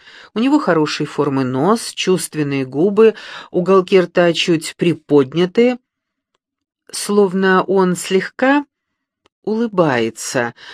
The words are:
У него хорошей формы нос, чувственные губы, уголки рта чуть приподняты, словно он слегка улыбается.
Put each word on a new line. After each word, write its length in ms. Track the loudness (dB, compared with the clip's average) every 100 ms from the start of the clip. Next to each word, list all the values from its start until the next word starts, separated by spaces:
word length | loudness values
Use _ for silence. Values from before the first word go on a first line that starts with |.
| -20 -20 -10
У 40 | -2
него 220 | 2 2
хорошей 440 | 2 0 0 -4
формы 380 | -6 -4 -2 -2
нос, 480 | -2 0 0 0 -4
чувственные 720 | -6 -2 -2 -4 -6 -4 -4
губы, 500 | -4 -2 0 4 4 2 -8 -20 -8
уголки 500 | -4 2 2 4 2
рта 320 | 2 2 2
чуть 440 | 0 0 -2 -4 -4
приподняты, 1000 | -2 -2 0 2 2 -2 0 2 2 0 _ _ _ _ _ _ _ _ _ _ _
словно 720 | -10 -2 0 2 0 2 2
он 320 | 2 0 0 -2
слегка 680 | -2 -2 -2 -2 0 0 -2 _ _ _ _ _ _ _
улыбается. 1120 | -6 -4 -2 0 2 0 -2 -6 -6 -4 -4 -8 -20